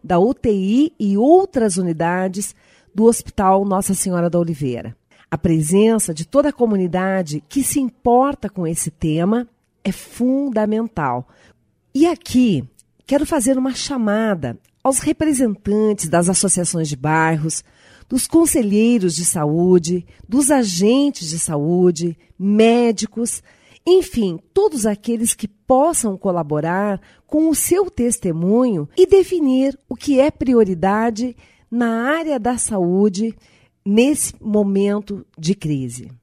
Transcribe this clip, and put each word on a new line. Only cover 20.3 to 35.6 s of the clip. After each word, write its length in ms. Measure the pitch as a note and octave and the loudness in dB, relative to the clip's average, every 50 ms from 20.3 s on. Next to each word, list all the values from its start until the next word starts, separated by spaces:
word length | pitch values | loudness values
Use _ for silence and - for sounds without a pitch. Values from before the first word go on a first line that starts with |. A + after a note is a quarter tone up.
| G3+ C4+ C#4+ B3 | 0 0 2 4
agentes 800 | D4+ C4+ A#3+ G3 F3 E3+ F#3+ G#3+ B3 C#4 C#4+ C#4+ - - F3 D#3 | 2 2 2 0 -2 0 2 2 4 4 2 0 -2 -6 -10 -8
de 80 | D#3+ | -6
saúde, 800 | E3 - - D#3+ D3 C#3+ D#3+ F3 F3+ F3+ F3+ E3+ D3+ E3+ E3+ E3 _ _ _ _ _ | -6 -6 -4 -4 -2 0 0 2 4 4 2 2 0 -4 -6 -6 _ _ _ _ _
médicos, 1040 | F#3 G3+ G#3 G#3+ A3 A3+ A#3 A#3+ A#3+ A#3 A3 - A3 - _ A3 A#3+ A#3 - - _ _ _ _ _ _ _ _ _ | -2 0 4 4 6 6 4 4 2 2 0 -2 -6 -8 _ -6 -6 -6 -8 -10 _ _ _ _ _ _ _ _ _
enfim, 540 | E4+ F#4 F#4+ F4+ - - A#3+ G#3+ F#3+ E3 E3 _ _ | 2 4 4 2 0 -4 -2 -2 -2 -4 -6 _ _
todos 360 | _ G4 G4+ G#4+ D#4 B3+ G3+ | _ 0 0 0 0 0 -2
aqueles 480 | A3+ G#3 G3+ - A#3 A#3 A3 A#3 A3+ - | -2 -2 -4 -4 -4 -4 -2 -2 -4 -4
que 120 | - - | -6 -8
possam 680 | - _ _ _ - B3+ B3+ C#4+ E4+ D#4+ - - G#3+ F#3+ | -12 _ _ _ 2 2 4 4 2 0 -2 -4 -4 -6
colaborar 840 | F#3+ - G3 F3+ F3 D#3+ C#3+ D3+ D3+ D3 E3 F3 F#3+ G3+ G#3 G3 F3+ _ _ _ _ _ | -4 -4 -2 -2 -2 -4 -2 -4 -4 -2 -2 -2 -2 -2 -2 -4 -6 _ _ _ _ _
com 200 | _ - D4+ D#4+ | _ 0 0 2
o 60 | D#4+ D4+ | 2 0
seu 380 | - - - F4 F#4 G4+ F4+ | 0 0 0 0 0 0 -2
testemunho 1000 | _ - A#3 B3 A3+ - - F#3 D#3+ D#3+ E3+ F#3 G#3 A#3+ B3+ B3 G#3 E3 D3 - _ | _ -2 -2 -2 -2 -2 -4 -4 -4 -2 0 2 2 4 2 2 0 -2 -4 -4 _
e 80 | - F#4 | 2 4
definir 720 | F#4 G4 G4 F4 - F#4 E4+ D#4 C4 B3+ C4 C4+ C#4 C4+ _ _ | 6 6 4 4 2 -2 -2 0 2 2 2 0 0 -2 _ _
o 80 | _ B3+ | _ -12
que 240 | - - D4 C#4+ B3+ | -8 -2 0 2 2
é 120 | C4+ D4+ | 2 2
prioridade 1040 | - - D4 B3 B3+ A#3 A3 F#3 F#3+ D#3+ D#3+ F#3+ G3+ G#3+ A3+ A#3+ A3+ G3+ B3 B3+ A#3+ - _ _ _ _ _ _ | 0 -2 -2 2 4 4 4 2 0 -2 0 0 0 0 0 -2 -2 -4 -8 -8 -8 -14 _ _ _ _ _ _
na 400 | A3+ A#3+ A#3+ A#3 A3+ A3+ A#3 C4+ | -4 -2 -2 -2 -2 -2 -2 -2
área 300 | D4+ E4 E4 D#4 C#4+ B3 | -2 -2 -2 -4 -4 -2
da 180 | G3+ A#3+ B3 | -2 -4 -4
saúde 760 | A3+ - - A3 F#3+ F3 F3 F3+ F#3+ G3+ G#3+ F3+ F#3+ A3 A3+ G#3+ - _ _ _ _ _ _ _ _ _ | -4 -6 -4 -2 -2 0 0 2 2 2 2 0 -2 -6 -6 -6 -12 _ _ _ _ _ _ _ _ _
nesse 480 | G3 G3+ A3 B3 C#4 D4+ D4 - - - - | 0 2 4 4 4 2 -2 -4 -8 -10 -10
momento 840 | - A3+ G#3 G#3 G#3 G3 G3 G3 G3+ G3+ G3+ G#3+ G3+ - G3+ - - _ _ | -8 -2 0 0 0 2 0 0 0 0 -2 -4 -6 -10 -14 -14 -14 _ _
de 160 | - D#3 D#3+ G3 | -6 -2 -2 -2
crise. 560 | G3 | -2